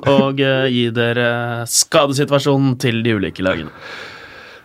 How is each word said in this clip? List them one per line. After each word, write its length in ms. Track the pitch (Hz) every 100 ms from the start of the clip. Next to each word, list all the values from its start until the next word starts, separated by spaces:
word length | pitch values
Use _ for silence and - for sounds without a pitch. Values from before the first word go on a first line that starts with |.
| -
og, 340 | 139 135 139
eh, 300 | 135 131 131
gi 160 | 123 120
dere 760 | 117 117 120 120 120 120 117 117
skadesituasjonen 1120 | - - 165 143 135 143 143 143 139 139 127
til 240 | 131 113
de 100 | 117
ulike 300 | 107 87 -
lagene. 240 | 92 85 76 - - - - - - - - -